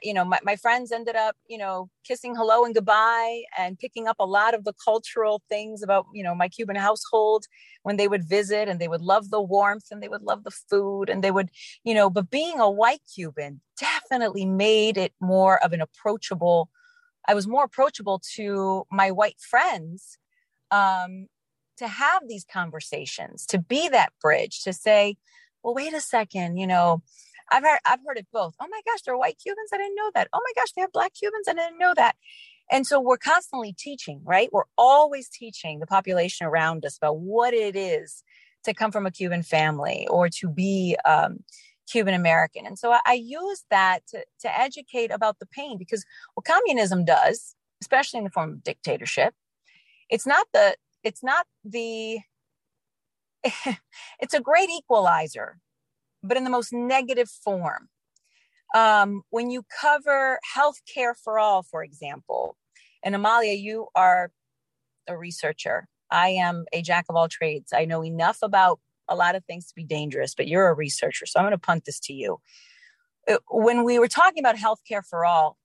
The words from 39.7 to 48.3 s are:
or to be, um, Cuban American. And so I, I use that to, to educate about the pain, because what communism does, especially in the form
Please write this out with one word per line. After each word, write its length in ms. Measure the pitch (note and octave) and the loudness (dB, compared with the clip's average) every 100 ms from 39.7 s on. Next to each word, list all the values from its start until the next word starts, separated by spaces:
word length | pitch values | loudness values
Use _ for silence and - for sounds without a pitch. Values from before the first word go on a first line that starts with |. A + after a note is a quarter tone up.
| D3+ C#3+ - - | 0 -4 -4 0
or 180 | F3 F3 | 2 2
to 220 | - F#3 | 0 -6
be, 480 | D3+ F#3+ G3 F#3 - - | -4 -2 0 -2 0 2
um, 340 | D#3 - - - - _ _ - | 4 2 -4 -16 -20 _ _ -6
Cuban 220 | A#3+ G3 | -2 0
American. 520 | F#3 E3+ E3 D#3+ - G#3 | 2 4 4 2 -2 -14
And 140 | G3+ | -6
so 140 | A#3+ | 2
I, 80 | A#3+ - | 2 4
I 80 | |
use 520 | B3 A#3 D4 F#4 G4 - | 0 -2 -10 -8 -10 0
that 380 | G3 F#3 F#3 - | 2 2 0 -4
to, 160 | - - _ | -16 -16 _
to 200 | A#3 - | -6 -2
educate 520 | C4 C4 C4 B3 A#3 | -2 -4 -10 -6 -4
about 280 | G#3+ G#3+ G#3 | 0 -2 -2
the 60 | G3 | -10
pain, 320 | - C#4+ G#3+ | -14 -12 -12
because 280 | F3+ A3 - - - | -8 -8 -8 -20 -18
what 120 | - - | -10 2
communism 580 | E4+ G#4 C4 G3+ F3+ | 2 4 2 2 2
does, 520 | E3 E3 D3 A3 - - _ _ | 4 4 4 0 -8 -20 _ _
especially 380 | - C4 C#4+ B3 | -2 0 0 -4
in 40 | |
the 60 | |
form 240 | G3+ | -6